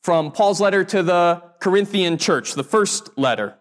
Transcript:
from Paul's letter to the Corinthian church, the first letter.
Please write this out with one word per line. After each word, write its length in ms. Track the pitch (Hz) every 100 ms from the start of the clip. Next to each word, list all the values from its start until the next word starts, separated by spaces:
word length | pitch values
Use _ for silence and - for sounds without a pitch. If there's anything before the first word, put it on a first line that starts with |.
from 300 | - 165 156
Paul's 280 | - 202 185
letter 220 | 202 196
to 180 | 185 202
the 400 | 175 175 175 170 - _
Corinthian 580 | 196 190 196 202 175 165
church, 360 | - 147 110
the 100 | -
first 520 | 131 220 202 - - -
letter. 380 | 135 110 101 -